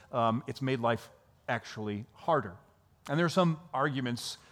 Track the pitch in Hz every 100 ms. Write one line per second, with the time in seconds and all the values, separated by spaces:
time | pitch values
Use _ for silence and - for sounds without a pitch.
0 | - 123 113 117 - - 131 131 120 113
1 | - - _ _ - 120 - 113 107 104
2 | - - - 151 101 92 - _ _ _
3 | - 147 170 185 170 156 - 127 151 135
4 | 123 120 - - -